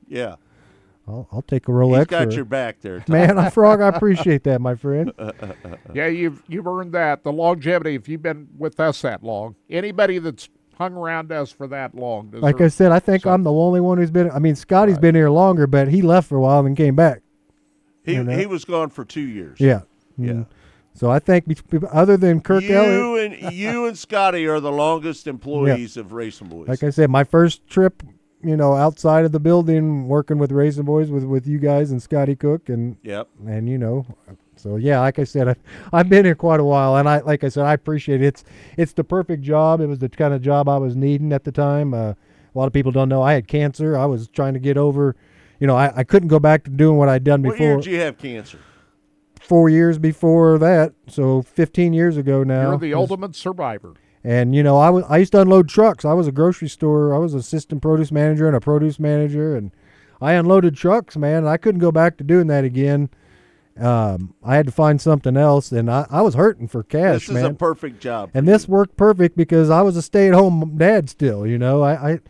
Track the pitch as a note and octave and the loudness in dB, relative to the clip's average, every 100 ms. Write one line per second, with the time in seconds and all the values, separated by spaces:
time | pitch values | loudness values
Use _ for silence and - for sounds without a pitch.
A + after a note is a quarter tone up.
0 | - B2+ A#2 E2+ _ _ _ _ _ _ | -14 -10 -10 -12 _ _ _ _ _ _
1 | - A2+ - - - C3 - B2 B2+ B2+ | -18 -16 -14 -12 -6 -6 -2 0 4 2
2 | D#3+ F3 - A2 A#2 C3+ A#2+ - G2+ F2+ | 2 0 -2 -4 -6 -6 -6 -10 -12 -10
3 | - D#3+ F3 G3 F3 - G#3+ G#3+ G3+ E3+ | -2 2 4 2 0 4 4 4 2 2
4 | G#3 F3 F3 C#3+ C#3 B2+ B2+ A#2+ C#3 C#3+ | 0 0 0 0 0 -2 -4 -6 -6 -4
5 | F3 - G#2+ - G2+ - F2+ E2+ - C3 | -6 -8 -14 -14 -16 -18 -20 -20 -14 -8
6 | E3 E3+ E3+ C#3 - E3 F3+ F#3 F3+ F3 | -6 -4 -6 -8 -14 -12 -8 -8 -6 -4
7 | D#3 C#3+ D3 D#3 E3+ F3 C#3+ F3 D#3 C3+ | -2 -4 -6 -4 -2 -2 -2 -2 -2 -8
8 | D3+ D#3+ E3 D3+ C#3+ C#3+ D3+ - D#3+ C#3 | -10 -10 -8 -10 -14 -12 -10 -4 -4 -4
9 | C3+ F#2+ A2 G#2 A2 G#2 - E3 G#3 F#3+ | -6 -8 -10 -10 -12 -16 -10 -8 -6 -2
10 | G3+ F3+ D#3+ A#2 - _ _ - F3+ F3+ | -2 -2 -8 -12 -18 _ _ -12 -10 -10
11 | E3 E3 D#3+ D#3+ C#3 - C#3 C#3 B2+ A#2+ | -10 -8 -8 -8 -8 -12 -14 -12 -12 -12
12 | B2 A2 G#2 A2+ C#3+ C#3 E3 - F#3 E3+ | -10 -10 -12 -4 -2 2 2 4 4 2
13 | - F#3+ F#3+ F#3 E3+ D3+ F3 F3+ F3+ F3+ | 2 -2 0 0 0 0 0 0 0 0
14 | E3+ F3 F3 C#3 D#3+ C#3+ - F#3+ G#3 D#3+ | 0 0 0 0 0 -2 0 2 2 4
15 | E3 D#3+ D3+ D3+ F#3+ F3 C#3+ C#3 C#3 F3 | 4 4 4 4 4 2 2 2 2 2
16 | E3+ F3+ - C#3 C3 C#3+ C#3 C#3 D3 C3+ | 4 2 2 0 2 2 2 0 2 4
17 | E3 A#2+ _ _ _ _ _ _ _ _ | 2 0 _ _ _ _ _ _ _ _
18 | - C3 B2 C3 G3+ F3 - E3 D#3 - | -6 -4 -2 -4 -4 -6 -6 -4 -4 -8
19 | A2+ D#3 C#3 G#2+ D#2+ C2 C#3 G#2+ - _ | -14 -10 -10 -10 -12 0 2 0 -4 _
20 | _ - B2 A#2 A2+ _ _ _ _ - | _ -10 -8 -8 -10 _ _ _ _ -4
21 | A#2+ C#3 - F3+ D#3+ D#3 - D#3+ F3+ D#3 | 0 0 2 0 0 -8 -6 -6 -2 2
22 | F#3+ G3 F3+ E3 - F#3+ G3 G3 G#3+ - | 4 4 2 0 0 0 2 2 4 2
23 | A#3+ A3+ G#3+ - F3 F3 G#3 A#3+ A#3+ F#3+ | 0 -2 -4 -8 -12 -8 -8 -4 -6 -8
24 | - G#3 G3 F3 D#3 D#3 C#3+ C#3+ D3+ D#3+ | -6 0 0 0 -2 -2 -2 -2 0 -2
25 | D#3+ D#3 D#3 B2+ C3+ D3 C#3 B2 A#2 A#2+ | -6 -10 -12 -12 -8 -2 0 -2 -4 -14
26 | G2 A2+ A2+ - F#2+ E2 D#2+ C3 D3 C#3 | -14 -12 -12 -14 -18 -14 -8 -6 -4 0
27 | D3 C3+ C#3+ E3 E3+ - _ - F#3+ - | 2 2 2 2 2 0 _ 0 0 -2
28 | - _ _ _ E3 D#3 C#3+ C#3 D3+ D3+ | -20 _ _ _ -4 0 0 2 0 0
29 | E3 D#3 D#3+ D#3 D#3 F3 E3 D#3+ D#3 D3 | 0 2 0 0 0 2 2 0 0 -4
30 | B2+ D3 C#3+ D3+ C#3+ C#3 D3+ C#3+ C#3+ D3+ | -2 -2 -2 -2 -2 0 0 -2 -2 -2
31 | D3+ C#3+ C3 C3+ C3 D3 C#3+ C#3+ D3 B2+ | -2 -4 -4 -4 -4 -4 0 0 -2 -6
32 | - D3 C#3 C#3 D3 D#3+ - A#2+ A#2+ A2 | -4 -4 -2 -2 -4 -4 -6 -8 -8 -10
33 | A2 G2+ A#2 - G#2 A2 A2+ C3 A2+ C3 | -12 -12 -12 -16 -12 -8 -6 -6 -6 -6
34 | B2+ - - G2 _ _ G#2 G#2+ C3+ C3+ | -8 -16 -20 -20 _ _ -10 -4 -2 0
35 | C3+ C3+ C3+ C#3+ B2+ B2 - - - E3+ | 0 -2 -4 -2 -2 -4 -10 -20 -4 0
36 | F3+ F#3+ F#3+ D#3 E3+ D#3+ C#3+ C#3 C3+ C3+ | 4 6 4 2 0 2 2 2 2 2
37 | D3 D3 D3+ D3 C#3 C#3+ C#3+ D3+ - D3+ | 2 2 0 -2 -2 -2 0 0 -2 -6
38 | - C3+ C#3+ - - - - - E3 - | -2 0 0 -2 -12 -20 -10 -4 -4 -4
39 | D3+ F#3 F3 D#3+ C#3 D3+ D#3 E3 D3+ C#3 | -4 -4 -4 -6 -2 2 2 2 -2 -4
40 | B2+ - D3+ C#3 C3 C#3+ C#3+ C#3 C3 B2+ | -6 -2 -2 -2 0 0 0 0 -2 -2
41 | C#3 C#3+ D3+ C#3 - C#3 C#3+ C#3+ C#3+ A#2+ | -2 -2 -2 -4 -4 -2 -2 -2 -2 -4
42 | G#2+ G2+ _ _ _ C3 C3 C#3+ C3 C3 | -6 -8 _ _ _ -6 -2 -2 0 0
43 | C3 C3+ C3 D3+ G#2+ D3 D3 C3+ D#3 C#3+ | 0 0 2 0 -2 -2 -2 -4 -2 -2
44 | C#3+ A#2+ A2+ - C#3 C3+ C3+ C#3+ D3 C#3 | -2 -4 -6 -6 -4 -4 -2 0 0 0
45 | C#3+ - _ _ _ - C#3 B2+ C#3 B2+ | -2 -4 _ _ _ -2 0 2 0 -2
46 | B2+ G3 E3+ D#3 D3+ D#3 - C3+ D#3 D3+ | 2 2 4 4 4 2 0 2 4 4
47 | C#3 C3 C3+ C#3+ C3 D3 D3+ C#3+ F#3+ F3 | 4 2 2 2 0 0 0 0 -2 -4
48 | D#3+ A#2 C#3 A2+ G2+ D2+ _ _ _ _ | -4 -6 -12 -12 -16 -20 _ _ _ _
49 | _ _ _ _ - E3+ E3 D#3+ E3+ D#3 | _ _ _ _ 2 4 6 6 4 2
50 | D#3+ D#3 E3 E3 E3 D#3 D#3+ F3 D#3 - | -2 0 2 4 6 4 4 4 2 -4
51 | - - C3 C3 B2 - D#3+ - F3 E3 | -12 -4 0 0 -2 -2 -2 0 0 2
52 | E3+ D3+ C#3 C3+ C3+ C3 C3+ C#3+ D#3+ D3 | 0 0 -2 0 0 -2 -2 -2 -2 -2
53 | F#3 F#3+ G3 D3+ F3+ F#3 C#3 G#2+ F#2 D#2+ | -2 -6 -10 -12 -10 -8 -8 -10 -16 -20
54 | _ _ A#2+ B2 B2 C#3 C#3+ C#3 D#3 F3+ | _ _ -2 0 2 2 4 6 4 4
55 | F3+ D#3+ F#3+ G#3 F#3 F#3+ D#3+ - A3 - | 2 2 4 4 6 6 4 4 2 2
56 | D3+ E3+ D3+ C3+ E3+ F3+ D#3 - D#3 D3+ | -2 0 0 0 0 0 -8 -4 0 0
57 | D3 C#3+ E3+ C#3 A#2 D#3+ - D3 D#3 D#3+ | 0 0 -2 -6 -6 -8 -8 -6 -2 0
58 | D3 D3+ D3+ D#3 D#3 C3 D3 D3 D3+ D3 | 0 0 0 2 2 0 0 0 0 -2
59 | D3+ D3 D3 D3 D#3 C3+ G2+ - _ _ | -2 0 -2 -2 -4 -4 -8 -14 _ _
60 | _ - C#3 F3 E3+ F#3+ F3 C#3 F3 A3+ | _ -6 0 2 4 4 4 0 0 0
61 | - D3+ D3 D#3+ D#3 E3 A3+ F3+ E3+ D#3+ | -2 -4 -2 0 0 -2 -2 0 2 2
62 | E3+ - C#3+ F3+ E3 C#3+ C3 B2+ C#3 C#3+ | 0 0 0 2 2 0 0 -2 0 0
63 | C#3+ _ _ _ _ _ _ - A#2+ A#2+ | -4 _ _ _ _ _ _ -4 0 0
64 | G#2+ F#2 F#2 _ A#2+ C#3+ C#3+ C#3+ D3+ D3 | 0 -4 -8 _ -2 0 0 0 2 2
65 | D#3+ D3+ C3 C3+ D3 C#3+ - A#2+ A#2 B2+ | 2 0 0 2 2 2 0 -4 -2 -2
66 | C#3+ D3 G#3+ B2+ G#3 F#3+ A#2 A#2 - D3+ | -2 0 0 2 2 0 -8 -10 -6 -2
67 | F#3 B2+ - B2+ C#3 D3 E3+ D#3 D#3 A2+ | 0 -2 -4 -4 -4 -2 -4 -4 -10 -12
68 | B2 A#2 G2 C3 D3+ G#3+ G3 G3 G3 - | -10 -10 -6 0 2 2 2 0 0 2
69 | G#3 F#3+ F3 E3+ D#3+ E3 D#3 D#3+ G3 F3 | 2 4 0 0 0 2 4 4 2 0
70 | - G3+ G3 F3+ F#3+ E3 D#3 D3+ F3 G#3+ | -2 2 4 6 4 2 -2 0 2 2
71 | C#3+ - C#3 G#2 G#2+ A#2+ B2 C#3+ C#3+ C3 | -2 -4 -4 -2 -4 -2 0 0 0 -2
72 | D3 E3 | -4 -6